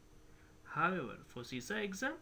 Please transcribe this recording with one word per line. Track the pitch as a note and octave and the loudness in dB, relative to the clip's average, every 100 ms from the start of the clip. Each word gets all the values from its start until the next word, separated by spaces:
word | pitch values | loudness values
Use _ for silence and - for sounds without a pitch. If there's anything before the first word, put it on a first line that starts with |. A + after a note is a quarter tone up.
| - - - - - - | -18 -18 -16 -18 -18 -16
However, | - D3 E3+ F#3 A#2 G2 - | -4 4 6 6 0 -4 -8
for | B2 | -6
sisa | A#2+ B2+ - G#3+ | -2 -2 0 0
exam, | G3+ F#3+ C4 D#4+ | 0 2 0 0